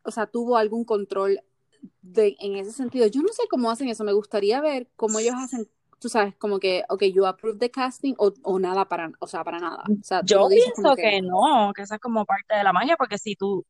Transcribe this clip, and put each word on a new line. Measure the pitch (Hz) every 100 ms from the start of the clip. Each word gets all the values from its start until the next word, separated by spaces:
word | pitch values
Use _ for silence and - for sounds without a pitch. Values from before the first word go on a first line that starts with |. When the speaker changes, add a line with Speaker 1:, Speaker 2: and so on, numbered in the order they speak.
Speaker 1:
o | -
sea, | 226 208
tuvo | 233 233 233
algún | 214 226
control | 226 208 196 196 196 196 - _ _ _ 190 _
de, | 185 185 208 -
en | 202 196
ese | 196
sentido? | 226 247 254 214
Yo | 262
no | 370
sé | 453 453
cómo | 277 233
hacen | 233 269
eso, | 220
me | 208
gustaría | 208 202 214 202 262
ver | 302 269 - -
cómo | 208 214
ellos | 233 247
hacen, | 262 247 214 _ _ _
tú | 233
sabes, | 226 202 -
como | 208 196
que, | 190 180 -
ok, | 196
you | 202 185 190
approve | - 220 208
the | 240
casting | - 254 - 277 -
o, | 202 -
o | 185 185
nada | 180 190 190
para, | 170 165 -
o | -
sea, | 175
tú | 165 170 170 - 208 208 - 185 185
Speaker 2:
Yo | 196
Speaker 1:
no | 196
dices | 302 494
como | 466 330
Speaker 2:
pienso | 262
Speaker 1:
que |
Speaker 2:
que | 220 196
no, | 185 180 285 254 202
que | 202
esa | 202 214
es |
como | 247 220
parte | 202 196 - 208
de |
la | 196
magia, | 180 262 330
porque | 247 208
si | 214 196
tú, | 196 190 -